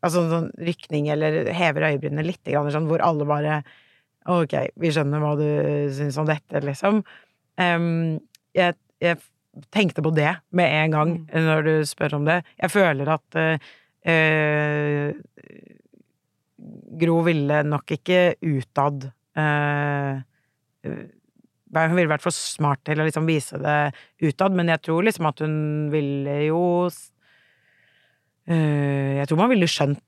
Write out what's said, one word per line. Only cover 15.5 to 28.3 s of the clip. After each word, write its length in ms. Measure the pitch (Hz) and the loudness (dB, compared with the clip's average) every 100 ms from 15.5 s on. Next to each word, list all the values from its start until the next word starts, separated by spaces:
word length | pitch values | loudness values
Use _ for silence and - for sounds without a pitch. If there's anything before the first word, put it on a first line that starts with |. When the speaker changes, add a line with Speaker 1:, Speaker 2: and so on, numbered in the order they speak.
| - - - _ _ _ _ _ _ _ _ - - - 160 | -20 -20 -20 _ _ _ _ _ _ _ _ -20 -20 -18 -2
Speaker 1:
Gro 220 | 165 165 | 2 4
ville 400 | 165 160 143 151 | 2 2 2 2
nok 260 | 151 147 - 156 | 2 -2 -4 -8
ikke 240 | - 180 180 175 | 2 4 4 2
utad, 680 | 165 139 127 - 143 143 131 _ _ | -2 -2 -2 -2 0 -2 -12 _ _
eh, 840 | - 151 147 147 147 147 143 139 135 - _ _ _ _ _ | -2 0 0 0 -2 -2 -2 -2 -6 -10 _ _ _ _ _
eh, 180 | - - - _ _ _ _ _ _ | -12 -10 -14 _ _ _ _ _ _
hun 240 | 160 160 180 | -2 2 2
ville 140 | 165 | 2
vært 120 | 151 | 0
for 80 | 180 | -2
smart 520 | - - - 151 139 | -4 -8 -2 0 0
til 160 | - 156 | -2 0
å 60 | 156 | 0
liksom 200 | 151 160 | 0 0
vise 320 | 156 - 135 | 0 -2 -6
det 360 | 147 147 147 - - _ | -2 0 0 -4 -20 _
utad, 320 | 160 - 190 | -2 2 0
men 140 | 185 170 | 2 0
jeg 140 | 160 | 0
tror 200 | - 160 | 0 0
liksom 240 | 214 208 156 | 0 0 -2
at 140 | - | -2
hun 160 | 156 156 151 151 151 | -4 -2 -2 -2 -2
ville 460 | 151 143 139 139 143 151 | -2 -2 -4 -4 -2 0
jo 140 | 165 180 175 180 | 0 2 0 0
s-, 220 | - - _ _ _ _ _ _ _ _ _ _ _ _ | -6 -20 _ _ _ _ _ _ _ _ _ _ _ _